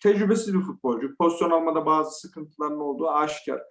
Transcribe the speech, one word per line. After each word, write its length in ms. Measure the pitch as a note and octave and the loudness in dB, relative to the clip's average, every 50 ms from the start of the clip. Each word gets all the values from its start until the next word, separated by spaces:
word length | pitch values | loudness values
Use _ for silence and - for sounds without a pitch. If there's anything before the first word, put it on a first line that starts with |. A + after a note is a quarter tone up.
tecrübesiz 520 | - G3+ G#3 G3+ G#3+ G3 A3 G3+ - G#3 F#3+ | 4 4 4 4 4 2 2 2 0 0 0
bir 60 | F#3 | 0
futbolcu, 560 | F#3 - - - - B2+ A#2+ A2+ C3+ C#3 - | 0 -2 -6 -4 -2 -2 -2 -2 -4 -6 -2
pozisyon 340 | - E3+ E3+ E3+ - F3+ E3+ | 2 2 2 2 2 2 2
almada 360 | E3 E3 E3 D#3+ D#3 D#3+ D3+ | 2 2 2 0 0 0 2
bazı 340 | D#3 D#3 D#3 D#3 D#3 - - | 2 2 2 0 -2 -6 -12
sıkıntıların 600 | - - - D#3+ D3+ D3+ _ - D3+ D3+ D3 D3+ | -16 -16 -16 -16 -16 -16 _ -8 -6 -6 -4 -4
olduğu 300 | D3 D3 C#3 B2+ D#3+ D#3+ | -6 -6 -4 -4 -2 0
aşikar 520 | D3 D3+ D3+ D3+ D3+ - - - C3 - - - | 0 0 0 0 -4 -6 -6 -6 -6 -6 -8 -14